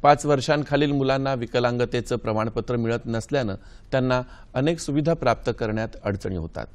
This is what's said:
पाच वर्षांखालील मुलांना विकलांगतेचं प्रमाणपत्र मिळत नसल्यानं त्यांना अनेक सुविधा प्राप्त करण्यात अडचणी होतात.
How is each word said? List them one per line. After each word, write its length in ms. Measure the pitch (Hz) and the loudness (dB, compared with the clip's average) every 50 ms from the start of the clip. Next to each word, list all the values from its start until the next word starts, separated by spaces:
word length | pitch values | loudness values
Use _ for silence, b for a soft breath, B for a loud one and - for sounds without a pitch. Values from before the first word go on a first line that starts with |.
पाच 240 | - 143 147 139 - | 8 6 6 6 4
वर्षांखालील 640 | 147 147 135 120 - 151 147 143 - 143 139 147 147 | 0 2 2 2 0 0 0 0 0 2 2 2 2
मुलांना 420 | 143 139 135 131 135 135 135 135 135 | 2 0 2 2 0 0 0 -2 -2
विकलांगतेचं 800 | 127 120 120 - 127 123 123 120 120 120 113 - 123 110 - 123 | -2 -4 -2 0 2 2 2 2 2 0 0 0 -4 -2 -2 -4
प्रमाणपत्र 600 | 117 - 113 107 110 110 113 110 120 110 - 123 | -2 -2 -2 0 0 0 -2 -2 -4 -4 -2 -2
मिळत 300 | 120 117 113 117 120 123 | -2 0 0 -2 -2 -2
नसल्यानं 480 | 120 113 113 110 - 143 143 127 104 95 - b b b b b b | -4 -4 -4 -4 -2 -2 -2 0 -2 -4 -6 b b b b b b
त्यांना 300 | - 131 127 127 127 127 123 B B B B B - | 0 0 2 2 2 0 0 B B B B B -2
अनेक 240 | 127 135 156 175 165 | 0 0 0 0 -2
सुविधा 360 | - - 143 147 151 165 165 | -4 -2 -2 0 2 2 0
प्राप्त 360 | 165 135 123 113 - - - 113 - | 2 2 0 0 2 0 -4 -2 -2
करण्यात 300 | 117 107 107 110 110 110 - - - | -2 -2 -2 -2 -4 -4 -8 -6 -4
अडचणी 320 | 104 98 98 - 101 95 | -2 -2 -2 -4 -4 -4
होतात. 300 | 87 80 80 - 71 57 - | -4 -6 -6 -8 -10 -12 -12